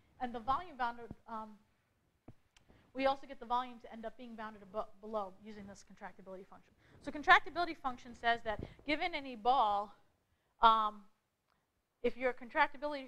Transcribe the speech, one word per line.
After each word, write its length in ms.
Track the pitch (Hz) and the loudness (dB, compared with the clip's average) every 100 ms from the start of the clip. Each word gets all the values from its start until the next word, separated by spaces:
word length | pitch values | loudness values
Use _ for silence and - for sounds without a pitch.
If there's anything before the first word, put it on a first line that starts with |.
| _ - | _ -8
and 160 | 254 247 | -8 -4
the 40 | |
volume 360 | 220 269 359 254 | 0 0 0 -2
bounded, 280 | 247 240 226 - - | -2 -2 -12 -16 -10
um, 220 | 220 214 202 _ _ _ _ _ _ - - _ _ _ - _ | -8 -8 -14 _ _ _ _ _ _ -20 -20 _ _ _ -20 _
we 120 | 262 269 | 0 2
also 200 | 277 277 | 2 -4
get 140 | 277 | -14
the 60 | 233 | -4
volume 340 | 247 254 233 | -2 -2 -10
to 80 | 226 | -16
end 140 | 226 226 | -12 -12
up 120 | - | -12
being 180 | 240 226 | -14 -12
bounded 260 | 220 208 196 | -12 -12 -10
abo-, 160 | 214 - - | -8 -8 -12
below 320 | 214 220 190 190 214 | -8 -6 -6 -10 -16
using 200 | 208 202 | -14 -16
this 200 | 196 - | -18 -20
contractibility 580 | 190 196 190 190 190 196 | -16 -16 -16 -16 -16 -16
function. 300 | 185 _ _ _ - | -20 _ _ _ -16
So 80 | - | -12
contractibility 680 | 302 285 381 381 320 339 320 | -2 6 6 6 -2 -4 -4
function 360 | 262 247 247 | -6 -8 -12
says 280 | 233 233 233 | 0 2 2
that 160 | 220 208 - - 277 | 0 -4 -8 -8 -2
given 300 | 294 349 311 | 0 0 -4
any 220 | 269 233 | -8 0
ball, 580 | 226 269 214 202 208 - _ _ _ _ _ _ | 4 6 4 2 -2 -10 _ _ _ _ _ _
um, 420 | 226 220 214 208 196 _ _ _ _ _ _ _ _ _ | 8 8 4 -4 -14 _ _ _ _ _ _ _ _ _
if 140 | 240 240 | -4 0
your 160 | 262 | -2
contractibility, 720 | 247 240 311 294 262 294 285 | -2 -2 2 2 2 -6 -6